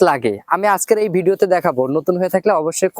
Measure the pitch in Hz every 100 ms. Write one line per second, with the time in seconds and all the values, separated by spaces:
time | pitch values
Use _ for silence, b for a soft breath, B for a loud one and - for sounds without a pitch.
0 | 175 135 113 101 - 175 208 190 - 214
1 | 214 180 180 190 190 175 170 127 131 156
2 | 185 180 185 190 214 170 156 - 190